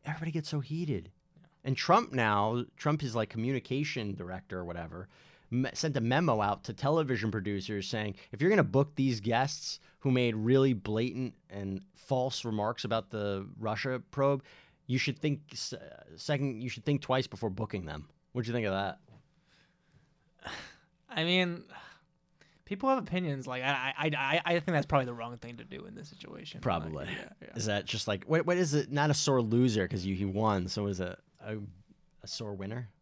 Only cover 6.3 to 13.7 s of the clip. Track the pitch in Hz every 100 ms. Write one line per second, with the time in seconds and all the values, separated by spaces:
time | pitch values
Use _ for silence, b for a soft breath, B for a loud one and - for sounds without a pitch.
6.3 | 110 101 101 - 107 147 160 147 120 110
7.3 | 107 95 101 92 104 95 113 107 98 B
8.3 | 104 170 208 110 117 143 - 135 113 107
9.3 | 117 139 - - - b b 139 127 123
10.3 | 107 110 135 135 117 104 107 123 101 123
11.3 | - _ 98 98 95 - - - 131 127
12.3 | - 117 107 107 117 120 113 101 110 101
13.3 | 98 98 98 107